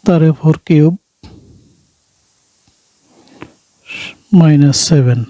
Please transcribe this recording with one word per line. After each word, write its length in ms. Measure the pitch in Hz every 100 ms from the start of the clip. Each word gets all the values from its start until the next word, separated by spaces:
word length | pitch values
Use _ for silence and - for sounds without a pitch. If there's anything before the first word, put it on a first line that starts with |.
| -
তার 140 | 170 160
উপর 200 | 151 160 156 -
কিউব 260 | 156 156 185 _ _ - - _ - _ _ _ _ _ _ _ _ _ _ _ _ _ _ _ _ _ - - _ _ _ - - - - _ 190
মাইনাস 380 | 160 147 143 131 -
সেভেন 300 | 151 127 117